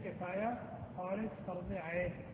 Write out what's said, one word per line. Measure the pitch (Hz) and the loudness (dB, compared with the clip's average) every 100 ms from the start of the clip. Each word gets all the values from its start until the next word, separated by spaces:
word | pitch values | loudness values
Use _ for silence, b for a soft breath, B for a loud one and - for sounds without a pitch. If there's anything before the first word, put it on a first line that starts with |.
کفایہ | 196 175 180 190 226 240 - - - - | -2 -2 0 4 4 2 -2 -6 -6 -4
اور | 180 202 | 0 2
ایک | 220 - - | 0 -2 -2
فرض | 180 185 | -2 0
عین۔ | 190 160 175 175 170 - | 0 2 4 2 0 -6